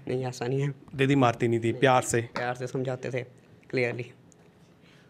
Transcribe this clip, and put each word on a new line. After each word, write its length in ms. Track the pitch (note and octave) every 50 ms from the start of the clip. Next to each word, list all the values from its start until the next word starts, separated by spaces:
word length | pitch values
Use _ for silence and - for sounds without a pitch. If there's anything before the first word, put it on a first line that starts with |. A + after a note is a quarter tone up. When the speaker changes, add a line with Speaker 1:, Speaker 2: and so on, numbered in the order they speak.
| -
Speaker 1:
नहीं, 180 | - B2+ C3 C3
ऐसा 220 | B2+ B2 - A#2+
नहीं 140 | B2 C3+ C#3
है। 120 | C#3+ D3 C#3 - - - -
Speaker 2:
दीदी 200 | C3+ C3+ C3+ C#3+
मारती 320 | C#3 C3 A#2 A2+ - B2
नहीं 120 | A#2 A#2 A2+
थी, 120 | A#2 A#2
प्यार 300 | A2+ B2+ C#3 C3 B2+ B2
से? 200 | A#2+ - B2 A#2
Speaker 1:
प्यार 340 | A2+ - - A#2+ B2 B2 B2+
से 120 | B2+ B2+
समझाते 420 | B2 - C3+ B2+ C3 B2+ B2+ - A#2+
थे, 120 | C3 B2 A#2+ - - - - - - - _ -
क्लियरली, 420 | - C3 B2 A#2 A#2 A#2+ A#2+ - - _ _ - - _ _ - _ _ - _ _ _ _ - - - - _